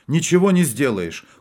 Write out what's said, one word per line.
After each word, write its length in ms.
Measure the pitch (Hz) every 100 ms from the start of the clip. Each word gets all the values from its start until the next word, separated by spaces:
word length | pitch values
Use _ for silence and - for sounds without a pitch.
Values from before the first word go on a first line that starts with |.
| -
Ничего 440 | 165 165 175 196
не 120 | 180
сделаешь, 600 | 151 107 135 98 85 - - _